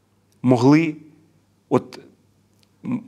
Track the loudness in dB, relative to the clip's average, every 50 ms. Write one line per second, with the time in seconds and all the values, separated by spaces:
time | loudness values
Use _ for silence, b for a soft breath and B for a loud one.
0 | _ _ _ _ _ _ _ _ 0 0 0 2 4 2 2 2 0 -2 -8 -12
1 | -18 _ _ _ _ _ _ _ _ _ _ _ _ -6 -6 -6 -6 -6 -20 -20
2 | -20 _ _ _ _ _ _ _ _ _ _ _ _ _ _ _ -14 -12 -12 -12
3 | -12